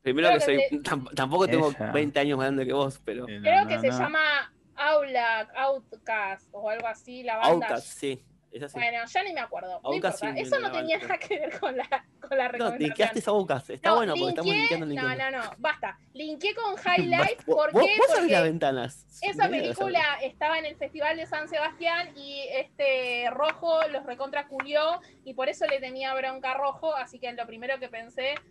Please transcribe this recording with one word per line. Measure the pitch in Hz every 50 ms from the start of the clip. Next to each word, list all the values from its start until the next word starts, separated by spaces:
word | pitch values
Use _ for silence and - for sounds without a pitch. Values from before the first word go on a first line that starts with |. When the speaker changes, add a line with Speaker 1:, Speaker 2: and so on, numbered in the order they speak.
Speaker 1:
Primero | _ 131 131 147 170 175
Speaker 2:
Creo | 175 151
Speaker 1:
que | 147
Speaker 2:
que | 143 139 139 135 135
Speaker 1:
soy, | 147 147
Speaker 2:
se | -
Speaker 1:
tamp-, | - 160 139 123 - -
tampoco | - 131 131 151 180 190
tengo | - - 165 156 147
Speaker 3:
Ella. | 135 - 107 107
Speaker 1:
veinte | - 147 151 143 - 143
años | 143 147 143
más | 131 131
grande | 135 139 135 131
que | 127 131
vos, | 139 143 135 135 - _
pero | - 104 120 - -
Speaker 3:
Eh, | - -
no, | 208
Speaker 2:
Creo | - 659 784 807
que | - 640
Speaker 3:
no, | -
Speaker 2:
se | 587 523
Speaker 3:
no. | - -
Speaker 2:
llama | - 294 311 311 311 302 294 277 262 - _ _ _ _ _
Aula, | - 285 294 311 302 285 277 254 247 233 226 226 220 214 - -
Outcast | 247 262 269 277 262 - _ 220 220 _ - 220 214 202 190 196 196 _ _
o | - 202 214 214
algo | 220 233 226
así, | 226 220 - _ 247 247 254 247
la | 240 220
banda. | 220 - 147 170 170 185
Speaker 1:
Outcast, | 214 120 120 -
sí. | - - - - 139 131 123 _ _ _ _ _ _
Esa | - - 143
sí. | 143 -
Speaker 2:
Bueno, | 240 240 233 233 233 233
ya | 240 - 359 403
ni | 392
me | 339 277
acuerdo. | 233 - - 175 180 185 180 165
No | - - -
Speaker 1:
Outcast | - - 185 - - -
Speaker 2:
importa. | - -
Speaker 1:
sí, | -
Speaker 2:
Eso | 440 - 571
Speaker 1:
me | 523 466
Speaker 2:
no |
Speaker 1:
la | 392 370 330
Speaker 2:
tenía | 320 320 320
Speaker 1:
banco. | 349 - - 370
Speaker 2:
nada | 330 -
que | - 427 294
ver | 302 320 - -
con | - 294 262
la, | 254 294 - 277 254 - _ _ _
con | - - 277
la | 269 247
Speaker 1:
No, | 247
Speaker 2:
recomendación. | 240 233 233 208 240 269
Speaker 1:
linkeaste | 151 151 - - 208 226 220 226
esa | - 220
Outcast. | 208 208 190 160 143 127 - -
Está | - 131 - 196
Speaker 2:
No, | 220
Speaker 1:
bueno | 240 226 190 151
porque | - 180 -
estamos | - 156 170 190
Speaker 2:
linkeé, | 202 - - - -
Speaker 1:
linkeando, | 330 330
Speaker 2:
no, | 302 285 269 254 254
Speaker 1:
linkeando. | 262 262 269 269 269
Speaker 2:
no, | 254 226
no. | 208 - -
Basta. | 240 311 294 - - 196 - _ _ _ _
Linkeé | 262 311 302 311 294 339 415 415
con | 453 453 415 381
Speaker 1:
<laughs> |
Speaker 2:
High | 415 - 359 359 359 349
Life. | - 339 679 - - 480 - -
Speaker 1:
Vos, | - -
Speaker 2:
¿Por | 302 302 -
Speaker 1:
vos, | - 233 339
Speaker 2:
qué? | 392 415
Speaker 1:
vos | 427 494 539
abrís | 640 427 349
Speaker 2:
Porque | 320 208
Speaker 1:
las | 180 160
ventanas. | 160 160 165 156 139 135 127 120 123 - - - _ - -
Speaker 2:
esa |
Speaker 1:
Nadie | - 403 392 302 403 - - - -
lo | 480 -
sabe. | 370 392 381
Speaker 2:
película | 349 330 311 294 285 - 269
estaba | 262 - - 302 302 320 320
en | 311
el | 302 302
Festival | - 302 269 - 311 285 302 320
de | 330 320
San | - 339 302 302
Sebastián | - 339 302 302 320 320 - 339 339 339 339 349 330 285
y | 285 277 277 277 277 277 -
este | 262 262 269 - _ - 285 277 262 254 254 247 240 240 240 233
Rojo | 240 262 294 311 320 - 339 339 330 320 320 302
los | 294 269 285
recontra | 269 247 247 269 269 294 294 285
culió | - 269 269 269 285 294 302 311 320 339 359 - - - _ _
y | 262 247
por | 262 262
eso | 285 302 - 349
le | 294 285 269
tenía | 262 254 254 262 269 262 269
bronca | 262 262 262 262 262 262 262
a | 262
Rojo, | 269 285 277 269 277 320 320 302
así | 269 247 - - 240
que | 254 240
lo | 240 233 233
primero | 220 226 226 240 254 269 254
que | 254
pensé | 240 233 226 226 233 - - 254 269 294 - - _